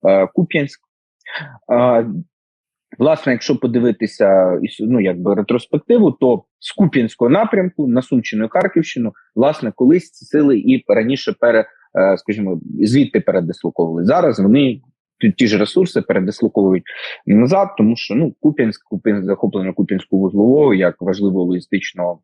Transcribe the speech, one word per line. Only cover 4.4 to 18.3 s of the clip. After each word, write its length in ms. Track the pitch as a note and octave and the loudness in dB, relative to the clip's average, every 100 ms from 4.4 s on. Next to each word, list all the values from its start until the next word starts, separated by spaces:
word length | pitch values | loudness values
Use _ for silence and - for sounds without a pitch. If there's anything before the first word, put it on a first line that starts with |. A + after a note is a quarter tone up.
| F#2 F2+ | 2 0
іс-, 240 | A2 - A2 | -4 -6 -2
ну, 120 | B2 | 0
якби 340 | F#2+ F2 F2+ | 0 -2 -2
ретроспективу, 760 | G2+ G#2 A#2+ - D3+ _ A#3+ G3 | -2 0 -4 -2 -6 _ 4 4
то 320 | C3 C3 A2+ _ _ | 2 0 0 _ _
з 140 | - | -18
Куп'янського 580 | - F#3 C#3 A2+ - A#2+ | 0 0 2 -2 0 0
напрямку 580 | E3 A3 G#3+ F3+ - C#3 | 2 2 0 -2 -4 -2
на 140 | A#2+ | -2
Сумщину 420 | B2+ B2+ A2+ G#2+ | 0 -2 -2 -6
і 40 | A2 | -2
Харківщину, 640 | F3+ F#3+ - D#3+ - A2+ - _ | -2 0 -2 -4 -4 -6 -8 _
власне, 380 | - C3+ D3+ A#2 - | 0 0 0 -6 0
колись 340 | B2+ F3 - | 4 4 0
ці 140 | _ | _
сили 340 | - D3 D3 A#2+ | -4 0 2 2
і 260 | A2 C3 - | 2 0 2
раніше 460 | - A2 C3+ - G#2+ | 0 0 -4 -4 -2
пере-, 260 | A#2+ A2+ G#2+ _ _ - | 2 2 0 _ _ 0
е, 180 | F#2+ F#2+ | 2 0
скажімо, 420 | - G#2 G2+ E2+ - - | -2 -4 -4 -6 -8 -2
звідти 380 | G#2+ B2+ C#3+ - | 2 2 2 0
передислоковували. 840 | - F#2+ E2 - F2 - E2 E2 | 0 -2 -2 -6 -8 -4 -4 -2
Зараз 360 | F2+ D#3+ E3+ A2+ | 0 2 2 2
вони 400 | G2 B2+ C#3 A2+ _ _ _ _ | 2 4 2 -2 _ _ _ _
ті, 120 | A3 | -2
ті 140 | - A#2+ | 2 0
ж 120 | G2+ | 2
ресурси 440 | G#2+ - F#3 - | 0 0 0 -2
передислоковують 840 | F#2+ F#2+ F#2 - A2 - G2 F#2 - - - - - | -2 -2 -2 -2 -2 0 2 0 -4 -18 -16 -14 0
назад, 420 | G#2 B2 F#3+ G3 - | 2 4 2 0 0
тому 180 | G#2+ A2+ | 0 0
що, 180 | - | -4
ну, 200 | A2+ D#3 | -2 -2